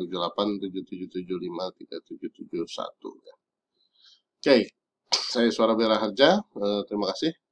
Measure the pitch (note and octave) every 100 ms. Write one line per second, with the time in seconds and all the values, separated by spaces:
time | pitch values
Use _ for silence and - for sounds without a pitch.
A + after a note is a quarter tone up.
0 | F2 F2+ F2 - G#2 G2+ G2 F#2 - F#2
1 | F2+ F#2 F2+ F2+ F2 F2 F#2 - - D#2+
2 | - E2 E2+ - - E2+ E2 - - -
3 | - - - _ _ _ _ _ _ _
4 | _ _ _ _ - B2+ F#2+ _ _ _
5 | _ - - B2 A#2 - C3 A2 A2+ G#2+
6 | G#2+ G2+ D3 G#3 - - G2+ G#2 F#2+ G#2
7 | F#2+ - D#3 - _